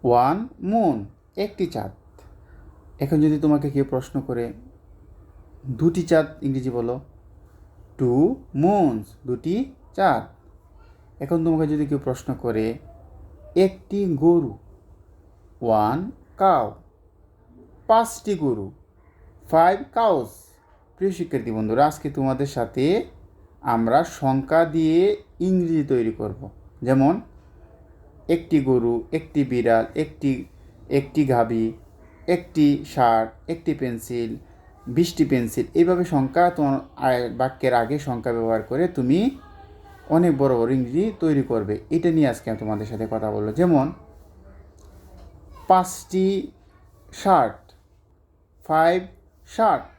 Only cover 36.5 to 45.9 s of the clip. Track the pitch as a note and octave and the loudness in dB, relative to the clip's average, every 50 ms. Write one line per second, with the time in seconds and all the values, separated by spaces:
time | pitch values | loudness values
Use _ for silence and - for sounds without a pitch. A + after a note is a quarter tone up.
36.5 | F3 D#3 D3 C#3 C3+ C3+ - - - - - C3 B2+ B2 B2 A#2 A#2+ A#2 B2+ C3 | 2 0 0 0 0 -2 -6 -10 -12 -4 0 0 0 0 -2 -4 -4 -2 -4 -4
37.5 | B2+ - - C3 B2 A#2+ A2+ A2 C#3+ D3 C#3+ C#3+ B2 A#2+ A2 B2+ A#2 A#2 A2+ A2+ | -4 -2 -2 2 2 2 0 0 -2 -4 -4 -6 -6 -6 -4 -4 -2 -2 0 0
38.5 | A2+ A2 A2 - B2+ C#3 F3 F3 F3 - B2+ B2 C#3 F3 G#3+ C4+ C4+ - - - | 0 -2 -2 -4 -2 -2 -2 -2 -2 -2 0 2 2 2 2 0 -2 -6 -20 -20
39.5 | - - - - - - - - - - - - D3+ E3 F3+ F3 D3+ C3+ C#3 C3+ | -20 -20 -20 -20 -20 -20 -20 -20 -20 -20 -6 0 2 4 4 4 4 2 2 2
40.5 | B2+ A#2 A#2 A#2 C3 C3 B2+ A#2 B2+ D#3+ G3 A3+ G#3 - - D#3+ D3+ C#3 C3 - | 2 2 2 2 0 0 -2 -2 -2 -2 -2 -2 -2 -2 0 2 2 2 0 0
41.5 | A#2+ A2+ G#2 F#2+ G#2+ - - - - E3 D#3+ E3+ D#3+ D#3+ D3+ C3 A2+ - - A#2+ | -2 -2 -2 -2 -4 -6 -6 -4 -4 0 0 2 2 4 2 2 0 -2 -6 -6
42.5 | A2 G#2 A2 G#2+ G#2+ G2+ G#2+ G#2 A#2+ G#2+ A2+ A2+ A2 A2 A2 G#2+ G#2 G#2 G#2 G#2+ | -6 -6 -4 -6 -4 -6 -6 -8 -6 -8 -6 -4 -4 -4 -4 -4 -4 -4 -4 -4
43.5 | G#2+ C#3 F3 F3+ E3 C#3+ C3+ D#3 - - - - - - - - - - - - | 0 0 2 4 4 4 2 0 -4 -10 -18 -20 -20 -20 -20 -20 -20 -20 -20 -20
44.5 | - - - - _ - - - - - - - - - - - - - - - | -20 -20 -20 -20 _ -20 -20 -20 -20 -20 -20 -20 -20 -20 -20 -20 -20 -20 -20 -20
45.5 | - - - - F#3+ F#3 F3+ F#3 | -20 -20 0 2 2 2 2 -2